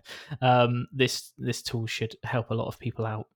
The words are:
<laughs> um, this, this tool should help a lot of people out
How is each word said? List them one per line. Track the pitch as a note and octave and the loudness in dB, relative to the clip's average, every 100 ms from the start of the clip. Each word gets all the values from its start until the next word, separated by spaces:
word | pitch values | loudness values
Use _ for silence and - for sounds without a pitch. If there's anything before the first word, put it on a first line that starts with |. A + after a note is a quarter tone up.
| - | -8
<laughs> | - - C#3+ | -18 -12 0
um, | B2+ B2 A#2+ A#2+ B2 | 4 6 6 2 -4
this, | C3+ B2 - - _ | 2 2 2 -10 _
this | B2 A#2+ | -4 -4
tool | - A#2+ A2+ | -4 -4 -4
should | - A2+ - | -4 -4 -6
help | A#2 B2+ A2 | -4 -2 -2
a | A2+ | -2
lot | A#2+ | -4
of | - | -6
people | - - A2 | -8 -4 -4
out | A2 - | -4 -8